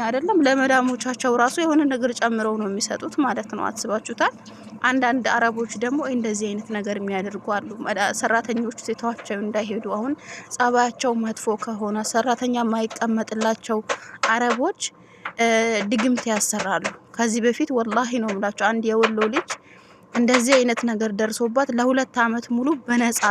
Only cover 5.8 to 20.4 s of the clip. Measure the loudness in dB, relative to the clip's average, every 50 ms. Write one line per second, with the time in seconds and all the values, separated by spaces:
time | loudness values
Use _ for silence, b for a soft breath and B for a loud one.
5.8 | -4 -2 -2 -2 -2 -2 -2 -2 -2 -2 -2 -2 -4 -4 -4 -6 -6 -6 -6 -6
6.8 | -4 -4 -4 -4 -4 -4 -4 -4 -4 -4 -8 -8 -6 -4 -4 -4 -4 -6 -10 -8
7.8 | -6 -4 -2 0 0 0 0 -2 0 2 2 0 0 0 -2 -2 -2 -4 -6 -8
8.8 | -6 -6 -6 -4 -4 -4 -4 -6 -8 -8 -6 -6 -4 -4 -2 -4 -4 -4 -4 -6
9.8 | -4 -4 -4 -4 -2 -4 -4 B B B B B B B -2 0 2 4 4 4
10.8 | 4 2 0 0 -2 0 0 0 -2 -2 -4 -4 -2 -2 -2 -2 -4 -6 -6 -4
11.8 | -4 -2 -2 -2 -2 0 0 0 2 2 0 0 0 0 0 0 0 0 0 0
12.8 | -2 -2 -2 -2 0 0 0 0 -2 -2 -2 0 0 0 0 0 -2 -4 -4 -4
13.8 | -2 -4 B B B B B B 0 0 2 2 2 2 2 2 2 0 0 -2
14.8 | -6 -10 B B B B B B B B -2 0 2 4 4 4 2 2 0 0
15.8 | 0 0 0 2 2 2 2 2 0 0 0 0 0 0 0 -2 0 0 0 0
16.8 | -2 -4 -8 -10 -16 -12 -4 0 0 2 2 2 2 2 2 2 0 0 0 0
17.8 | 0 2 2 0 0 2 0 -2 -2 -2 -2 -2 -2 -4 -2 0 0 2 2 2
18.8 | 0 2 4 4 4 2 2 2 0 0 0 -2 -4 -4 -10 B B B B B
19.8 | B B B B B B 0 2 4 4 4 4